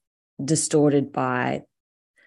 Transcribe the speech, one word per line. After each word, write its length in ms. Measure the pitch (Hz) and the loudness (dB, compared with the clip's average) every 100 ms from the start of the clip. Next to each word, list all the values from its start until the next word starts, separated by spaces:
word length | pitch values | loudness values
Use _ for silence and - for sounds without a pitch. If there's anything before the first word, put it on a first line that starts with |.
| _ _ _ - | _ _ _ -10
distorted 680 | 139 156 - 156 147 143 139 | -2 -2 0 2 4 2 0
by, 500 | - 131 123 127 143 - _ _ _ _ _ | -2 -2 -2 -2 -4 -8 _ _ _ _ _